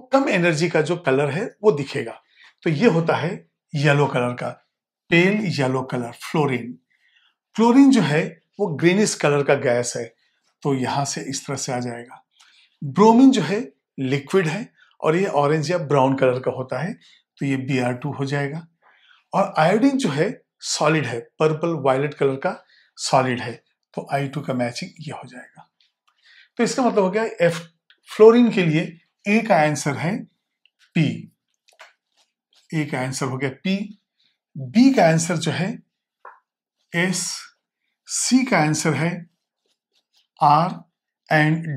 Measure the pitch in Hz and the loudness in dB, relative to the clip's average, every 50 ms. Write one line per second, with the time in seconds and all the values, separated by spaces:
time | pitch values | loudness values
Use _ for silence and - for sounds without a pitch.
0 | - - 262 269 277 - 214 180 170 175 160 147 175 156 - 160 147 147 175 170 | -4 0 2 2 2 2 0 2 2 2 2 2 -2 0 0 0 0 0 -4 -2
1 | - 139 131 139 151 139 135 185 247 - - - 202 214 165 139 131 - - 123 | 0 0 0 0 0 -2 -4 -6 -6 -8 -8 0 2 2 2 2 -6 -8 -8 -10
2 | 117 113 - - _ _ _ _ - - _ _ - 170 151 135 233 226 165 165 | -10 -10 -14 -16 _ _ _ _ -20 -20 _ _ -4 -2 -2 2 2 2 2 2
3 | 160 - 151 120 135 180 208 - - _ _ _ _ - - 143 147 151 143 147 | 0 0 -2 -2 -2 -4 -6 -8 -14 _ _ _ _ -8 -4 0 2 2 4 4
4 | 143 - - 127 123 123 120 - 123 120 120 _ _ _ _ _ _ _ _ _ | 2 0 0 -2 -2 -2 -4 -6 -10 -10 -12 _ _ _ _ _ _ _ _ _
5 | _ - 170 170 180 190 214 214 214 165 123 139 131 131 131 131 127 - 131 123 | _ 2 4 4 4 4 2 0 -2 -4 -2 -2 -2 -2 -2 -4 -4 -6 -8 -8
6 | 120 120 - - - - - 160 143 135 127 113 110 - - _ _ _ _ _ | -8 -10 -12 -16 -14 -4 -2 0 0 0 -2 -4 -6 -10 -14 _ _ _ _ _
7 | _ _ _ _ _ _ _ _ _ _ - 214 226 240 240 277 277 262 226 220 | _ _ _ _ _ _ _ _ _ _ -2 0 2 4 6 6 6 6 6 4
8 | 160 143 147 160 185 - - _ _ _ _ - 202 180 147 123 160 175 185 208 | 2 2 0 -2 -2 -4 -8 _ _ _ _ -6 -4 -4 -2 0 2 2 4 4
9 | 208 - - - - 147 147 143 139 156 143 127 123 127 120 123 120 - - 123 | 0 0 -2 -2 0 0 0 2 2 2 0 0 2 0 0 0 -2 -4 -6 -8
10 | 117 - _ _ _ _ _ _ _ _ _ _ - 147 135 131 123 120 - 143 | -10 -10 _ _ _ _ _ _ _ _ _ _ -4 -4 -2 -2 -2 -4 -4 -4
11 | 139 - - 160 - 135 135 - - - 135 - - 143 123 123 123 120 117 120 | -4 -4 -6 -10 -10 -10 -10 -10 -10 -10 -10 -8 -6 -6 -6 -6 -6 -8 -10 -12
12 | 120 - - - _ _ _ _ _ _ _ _ _ _ _ - 151 139 127 180 | -16 -18 -20 -20 _ _ _ _ _ _ _ _ _ _ _ -12 -12 -6 2 6
13 | 214 226 226 247 269 262 - 208 156 147 202 226 269 - _ _ _ _ - 143 | 6 6 8 8 8 6 6 4 -2 -2 -4 -6 -6 -8 _ _ _ _ -10 -8
14 | 131 127 143 139 - - - 190 175 156 160 208 240 - _ _ _ _ _ - | -4 -4 -4 -4 -4 0 0 0 0 0 -4 -6 -10 -12 _ _ _ _ _ -6
15 | - 156 160 185 196 196 - 143 143 143 160 160 147 165 180 170 156 135 143 139 | -2 -2 0 0 -2 -2 0 0 0 0 0 0 -2 -2 -4 -4 -2 0 2 2
16 | 127 135 135 131 131 127 123 123 - 123 120 127 127 - 127 127 160 202 - _ | 4 2 2 2 2 0 0 0 -4 -6 -6 -6 -8 -8 -8 -8 -6 -8 -10 _
17 | _ _ _ _ _ _ _ - 143 139 135 131 123 127 135 127 123 123 123 123 | _ _ _ _ _ _ _ -8 -4 -4 -4 -4 -4 -4 -4 -2 -2 -2 -4 -6
18 | - 143 120 123 139 135 147 143 143 139 151 165 - _ _ _ _ _ _ _ | -8 -10 -8 -6 -6 -4 -4 -4 -4 -6 -8 -12 -14 _ _ _ _ _ _ _
19 | _ _ _ _ _ - - 185 196 - - 160 156 175 202 226 262 277 269 262 | _ _ _ _ _ -6 -2 -2 -2 -2 0 0 2 2 2 2 2 2 0 0
20 | - 170 135 151 175 226 262 - _ _ _ _ - - - - 160 151 160 156 | -2 -2 -2 -2 -2 -4 -4 -10 _ _ _ _ -8 -8 -4 -2 0 0 0 0
21 | 131 117 113 117 - _ _ - 156 156 156 156 170 170 165 147 131 135 131 135 | -2 -4 -6 -8 -10 _ _ 0 0 0 0 0 -4 -4 -4 -2 0 0 0 0
22 | 143 151 147 - 143 135 135 135 - 185 - - _ _ _ _ _ _ _ - | -2 -4 -4 -2 -2 -2 -2 -2 -4 -6 -6 -6 _ _ _ _ _ _ _ -10
23 | - - 151 131 127 127 120 120 120 120 117 - _ _ _ _ _ _ - 151 | -4 0 2 2 2 2 -2 -4 -6 -10 -12 -14 _ _ _ _ _ _ -14 -12
24 | - - 143 139 143 135 139 151 - 151 131 123 123 120 - - 180 190 _ - | -8 -6 -4 -4 -4 -6 -8 -8 -6 -6 -4 -4 -4 -6 -6 -10 -14 -14 _ -18
25 | 151 143 127 - 127 123 127 123 - _ _ - - _ _ _ _ _ _ _ | -16 -14 -14 -14 -16 -18 -20 -20 -20 _ _ -20 -20 _ _ _ _ _ _ _
26 | _ _ _ _ _ _ _ - _ _ - - 233 - - 277 247 220 190 208 | _ _ _ _ _ _ _ -20 _ _ -2 -2 -2 0 0 0 0 2 2 2
27 | 190 180 190 220 226 - - - 170 170 - - - - _ _ _ _ _ _ | 0 0 0 -2 -4 -4 -2 0 0 0 0 -2 -10 -14 _ _ _ _ _ _
28 | _ - - - 214 226 226 247 240 220 - 196 175 160 151 165 180 170 - - | _ -10 4 8 10 10 10 8 4 4 2 0 0 2 2 0 -2 -4 -10 -20
29 | _ _ _ _ - 202 208 226 220 220 190 160 151 151 147 135 - 151 127 113 | _ _ _ _ -4 0 0 0 2 2 2 4 4 2 0 -2 -4 -4 -4 -4
30 | 131 175 220 262 233 _ _ _ _ _ _ _ _ _ _ _ _ _ - 170 | -4 -4 -4 -6 -8 _ _ _ _ _ _ _ _ _ _ _ _ _ 0 0
31 | 151 - - - - - _ _ _ _ _ _ _ _ _ _ - _ _ _ | 0 0 -2 -6 -12 -18 _ _ _ _ _ _ _ _ _ _ -20 _ _ _
32 | _ _ _ _ _ _ _ _ _ _ _ _ _ - 165 156 147 139 147 127 | _ _ _ _ _ _ _ _ _ _ _ _ _ -6 -4 -4 -4 -2 -4 -6
33 | 127 131 131 - 147 123 131 131 143 131 - - - 190 190 196 220 - - _ | -6 -6 -6 -6 -6 -6 -4 -4 -6 -6 -6 -6 -4 -4 -4 -4 -6 -10 -14 _
34 | _ _ _ _ _ _ _ _ _ _ - 151 131 123 139 226 269 269 254 220 | _ _ _ _ _ _ _ _ _ _ -14 -12 -12 0 4 4 6 6 6 4
35 | 175 160 165 160 - - 170 151 - 160 123 131 185 214 - - _ _ _ _ | 4 4 4 2 0 -2 -4 -2 -2 -4 -4 -4 -4 -6 -6 -10 _ _ _ _
36 | _ _ _ _ _ - - _ _ _ _ _ _ _ _ _ _ _ - 170 | _ _ _ _ _ -20 -20 _ _ _ _ _ _ _ _ _ _ _ -2 -2
37 | 180 190 175 - - - - - - - _ _ _ _ _ _ _ _ _ _ | 0 0 -2 -4 -6 -8 -10 -12 -14 -20 _ _ _ _ _ _ _ _ _ _
38 | _ - - - - - 240 269 247 - 208 165 151 156 147 - - 165 139 127 | _ -10 -8 -6 -2 2 2 2 2 2 2 2 2 2 0 0 -2 -2 -2 0
39 | 160 175 175 170 - _ _ _ _ _ _ _ _ _ _ _ _ _ _ _ | -2 -4 -4 -6 -12 _ _ _ _ _ _ _ _ _ _ _ _ _ _ _
40 | _ _ _ _ _ _ _ - 156 147 147 156 175 185 - - - _ _ _ | _ _ _ _ _ _ _ 2 4 4 4 4 2 -2 -4 -10 -16 _ _ _
41 | _ _ _ _ _ - 160 151 151 156 160 165 160 160 139 | _ _ _ _ _ 0 2 2 2 2 0 0 -2 -6 -8